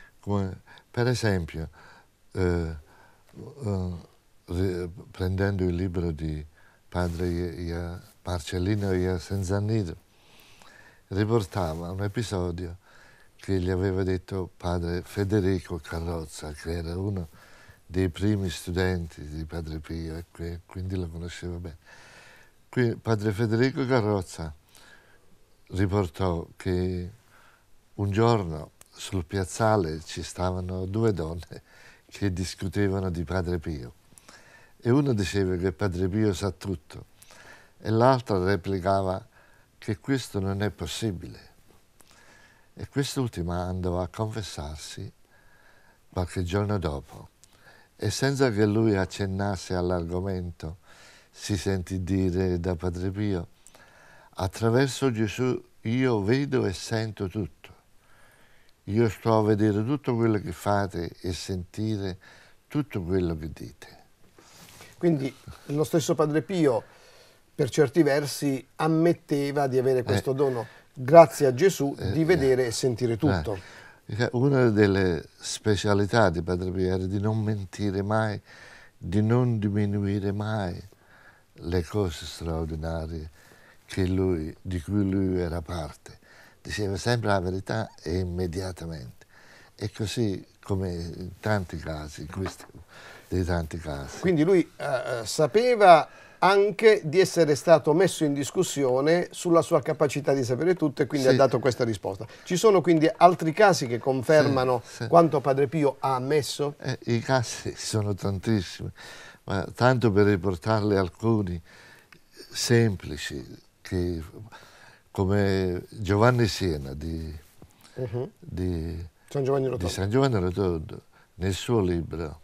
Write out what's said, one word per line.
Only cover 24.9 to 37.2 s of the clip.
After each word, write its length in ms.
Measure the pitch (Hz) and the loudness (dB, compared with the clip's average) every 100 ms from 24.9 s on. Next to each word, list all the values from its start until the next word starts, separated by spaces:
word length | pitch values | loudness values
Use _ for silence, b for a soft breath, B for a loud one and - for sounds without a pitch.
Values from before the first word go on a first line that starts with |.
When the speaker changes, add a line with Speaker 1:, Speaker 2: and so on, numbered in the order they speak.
| b b b b - _ _ - | b b b b -20 _ _ -10
Speaker 1:
riportò 800 | 92 98 101 87 - 95 85 80 | -2 0 2 -2 -2 -2 -2 -6
che 560 | - 95 90 92 90 90 - _ b b b b - _ | -8 -4 -2 -2 -4 -8 -14 _ b b b b -20 _
un 160 | - 101 | -6 -2
giorno 600 | 98 117 117 87 78 - _ - | 4 4 4 0 -8 -10 _ -20
sul 340 | - - 95 | -16 -8 -6
piazzale 800 | 85 101 92 - 110 107 82 80 | -4 -4 -4 2 4 4 2 -4
ci 180 | - - | -10 -10
stavano 640 | 82 - 90 92 90 92 | -10 -4 -4 -4 -6 -6
due 300 | 92 107 113 | -4 0 0
donne 480 | 87 78 87 - - _ b b b b | 0 -4 -8 -12 -18 _ b b b b
che 200 | - 101 | -4 -4
discutevano 800 | 90 90 - 95 104 101 98 95 | -2 -6 -6 -6 -2 0 0 -4
di 140 | 85 | -4
Padre 340 | 80 92 85 90 | -4 -4 -2 -4
Pio 360 | 85 73 60 - _ b b b b b b b | -4 -10 -10 -18 _ b b b b b b b
e 140 | 117 | 2
una 240 | 135 139 | 2 2
diceva 420 | 110 90 101 92 90 | 0 0 0 0 0
che 160 | 95 | -2
Padre 360 | 87 104 87 95 | -2 -4 0 -2
Pio 260 | 104 107 | 0 0
sa 160 | 90 101 | 0 -4
tutto 560 | - 98 87 _ - - _ | -6 -8 -8 _ -20 -20 _